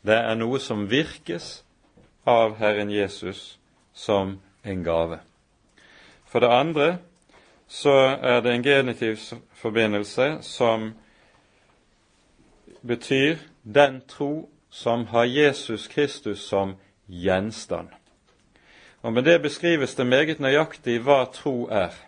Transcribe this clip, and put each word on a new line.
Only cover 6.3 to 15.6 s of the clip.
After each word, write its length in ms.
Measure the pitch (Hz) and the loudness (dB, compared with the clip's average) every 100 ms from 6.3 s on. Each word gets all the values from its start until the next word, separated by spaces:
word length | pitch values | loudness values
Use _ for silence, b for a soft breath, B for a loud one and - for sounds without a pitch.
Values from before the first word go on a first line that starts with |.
| 123 | 2
det 80 | 120 | 4
andre 360 | 123 156 151 151 180 - _ _ b b b b | 4 2 0 0 -2 -12 _ _ b b b b
så 260 | - 143 135 131 135 | -2 4 6 4 2
er 220 | 127 123 | 2 2
det 80 | 117 | 2
en 120 | 120 | 0
genitiv 520 | 131 139 127 117 113 107 - - _ _ | 2 2 2 -2 -4 -4 -10 -16 _ _
forbindelse 720 | 117 110 107 104 104 - 135 151 | -2 0 0 0 -4 0 -2 -2
som 480 | - - 120 113 110 113 b b b b b b b b _ _ _ _ _ _ _ _ _ - | -12 0 0 0 -4 -12 b b b b b b b b _ _ _ _ _ _ _ _ _ -18
betyr 580 | 120 120 - 135 143 160 - _ | -6 -6 0 2 2 0 -10 _
den 380 | 110 123 143 131 - | 0 4 4 2 -18
tro 400 | - 143 156 - _ _ | -6 -6 -6 -10 _ _
som 360 | - 117 117 110 | -6 -2 -2 0
har 180 | 117 | 2
Jesus 640 | 120 135 147 135 | 2 4 4 2